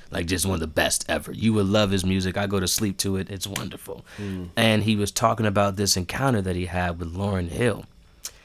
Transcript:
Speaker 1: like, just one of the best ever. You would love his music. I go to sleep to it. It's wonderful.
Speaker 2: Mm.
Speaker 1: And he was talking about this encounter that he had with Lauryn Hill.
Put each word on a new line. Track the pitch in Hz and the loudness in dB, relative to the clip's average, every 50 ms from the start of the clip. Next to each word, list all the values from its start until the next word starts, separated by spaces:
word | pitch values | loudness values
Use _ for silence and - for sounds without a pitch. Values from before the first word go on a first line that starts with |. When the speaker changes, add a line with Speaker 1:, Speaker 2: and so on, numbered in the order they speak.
| - - | -14 -8
Speaker 1:
like, | - - 87 82 | -6 -6 -2 -2
just | 92 90 - | -2 0 0
one | 95 95 | 0 0
of | 85 | 0
the | 80 78 | -2 -2
best | 73 - 82 - - - - - | 0 0 0 0 0 -4 -2 -2
ever. | 82 78 - 82 - | -4 -4 -4 -6 -6
You | - - 113 110 | 0 2 2 4
would | 107 101 | 4 4
love | 95 101 107 107 95 | 4 4 4 4 4
his | 98 98 87 | 4 2 2
music. | 92 95 95 92 92 90 98 | 2 2 2 2 0 0 0
I | 101 98 | -2 0
go | 101 98 | 0 0
to | 92 87 | 0 0
sleep | - - 110 104 95 - | 0 0 0 0 -2 -2
to | - 101 95 95 | -2 -2 -2 -2
it. | 92 85 | -2 -6
It's | 101 95 - 101 | -8 -8 -8 -8
wonderful. | 98 - - 92 - - - - 85 - - - - - | -8 -8 -8 -8 -10 -12 -12 -12 -12 -14 -14 -16 -12 -10
Speaker 2:
Mm. | 104 98 95 92 90 87 - | -8 -8 -6 -8 -8 -6 -2
Speaker 1:
And | - 113 113 110 107 104 | 2 4 4 4 4 4
he | 110 110 | 2 2
was | 101 101 98 | 2 0 -2
talking | - - - 113 117 - 113 | 0 2 2 2 2 2 2
about | 107 98 104 101 101 98 | 2 4 4 2 2 2
this | 95 101 92 - 98 | 0 0 0 0 0
encounter | 87 - - - 131 135 123 104 | -2 -2 -2 0 2 2 2 2
that | 92 92 90 | 2 0 -2
he | 87 90 87 | -2 -2 -2
had | 90 90 90 87 87 85 | -2 0 0 0 -2 -4
with | 87 82 85 | -6 -6 -4
Lauryn | 90 101 101 101 92 90 85 | -2 -2 0 0 0 -2 -2
Hill. | 82 - 120 120 101 80 80 - - - - - - - - - - - - | -2 0 0 0 0 -2 -6 -14 -20 -20 -20 -20 -18 -14 -14 -14 -14 -16 -20